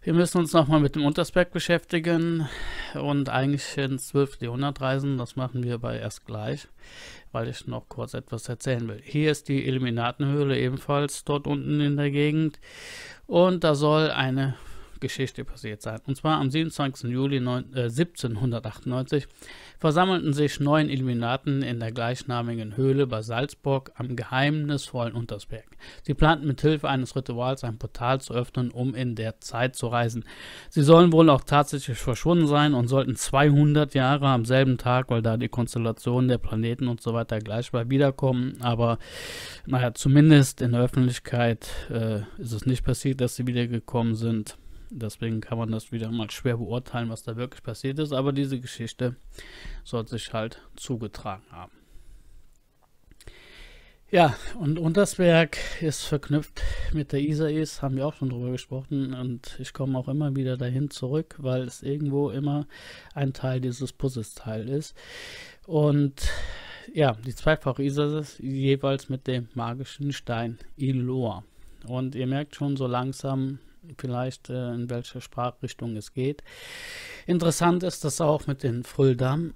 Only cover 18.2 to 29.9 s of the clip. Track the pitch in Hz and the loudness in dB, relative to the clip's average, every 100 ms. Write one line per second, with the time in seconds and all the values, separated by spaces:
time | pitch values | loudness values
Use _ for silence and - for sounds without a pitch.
18.2 | 123 107 127 117 110 - 127 127 131 147 | -6 -2 -2 -2 -8 -10 -6 -4 0 -2
19.2 | - - - - - - 160 151 185 185 | -2 -18 -20 -20 -20 -2 2 4 4 2
20.2 | 160 139 147 - 143 156 151 135 131 120 | 0 2 0 2 2 4 2 0 -2 0
21.2 | 117 131 147 139 127 117 113 120 117 127 | -2 -2 -2 -2 -2 -4 -6 -4 -4 -4
22.2 | - 120 117 117 107 104 135 139 135 113 | -4 -4 -2 -4 -6 0 2 4 2 -2
23.2 | 107 117 143 - 139 135 - - 120 120 | -4 -4 -4 -4 -2 -2 -4 -10 -6 -6
24.2 | 120 131 143 151 147 143 - 127 117 117 | -4 0 2 0 -2 -4 -4 -6 -4 -4
25.2 | 117 104 - 110 - - - - - 139 | -6 -10 -10 -14 -14 -20 -20 -12 -6 4
26.2 | 156 160 147 131 151 156 143 135 127 135 | 6 6 0 2 2 2 0 0 -2 -6
27.2 | 131 117 123 135 120 107 120 - 120 135 | -6 -4 -2 -2 -6 -8 -10 -4 0 0
28.2 | - 117 120 - 123 120 127 120 127 110 | 0 -4 -2 -2 -2 -2 -4 -2 -4 -2
29.2 | 110 - - 117 127 - 117 | -6 -8 -8 -2 -2 -2 -2